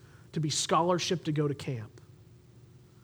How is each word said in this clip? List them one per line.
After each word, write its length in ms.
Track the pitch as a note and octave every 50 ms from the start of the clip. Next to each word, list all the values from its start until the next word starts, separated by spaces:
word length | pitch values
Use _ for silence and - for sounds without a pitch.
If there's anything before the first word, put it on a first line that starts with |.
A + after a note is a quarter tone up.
| - - - - - - -
to 80 | E3+
be 100 | D3+ D#3
scholarship, 760 | C3+ - - - F#3+ D#3+ E3 F3 F3+ F3 - - F#3+ D#3 -
to 80 | D#3+ D3+
go 160 | D3 D3+ D3
to 60 | C#3
camp. 460 | - - - C3+ A2+ G#2+ - - - - - - - - - - - - - - - - - - - - - - -